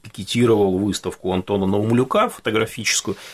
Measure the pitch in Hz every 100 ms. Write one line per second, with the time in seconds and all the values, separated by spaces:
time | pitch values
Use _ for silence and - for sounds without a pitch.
0 | - - 95 117 120 107 98 92 101 95
1 | 92 - 92 92 90 101 95 101 110 120
2 | 131 208 226 - 117 110 110 - 104 -
3 | - 95 -